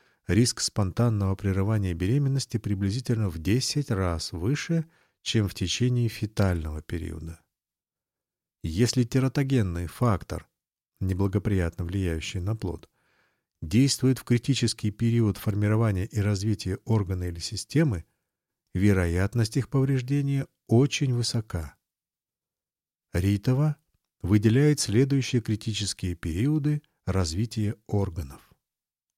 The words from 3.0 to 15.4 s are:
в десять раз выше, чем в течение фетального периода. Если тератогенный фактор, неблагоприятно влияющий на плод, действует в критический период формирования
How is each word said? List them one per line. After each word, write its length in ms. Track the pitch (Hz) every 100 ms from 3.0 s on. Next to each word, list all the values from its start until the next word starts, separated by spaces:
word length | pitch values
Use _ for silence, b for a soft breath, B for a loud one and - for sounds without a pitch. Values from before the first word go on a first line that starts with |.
| 127 113 101
в 100 | 82
десять 520 | 80 120 - 147 139
раз 400 | 98 92 82 -
выше, 560 | 85 92 143 - 165 156 b b b
чем 280 | - 117 101
в 60 |
течение 540 | - 90 - 123 123 117
фетального 720 | - 107 - 98 87 78 78
периода. 580 | - 85 82 82 80 80 _ _ _ _ _ _ _ _ _ _ _ _
Если 400 | 82 82 120 131
тератогенный 840 | 120 131 127 143 135 131 95 85 87
фактор, 640 | - 120 95 - 80 - _ _ _ _ -
неблагоприятно 840 | 95 92 98 101 107 95 85 -
влияющий 560 | 85 98 92 82 - 92
на 160 | 90 110
плод, 320 | 90 80 - _ _ _ _ _ _ _
действует 580 | 78 104 135 - 131 127
в 60 |
критический 680 | - 120 - 127 117 - 110
период 480 | - 117 117 107
формирования 680 | 95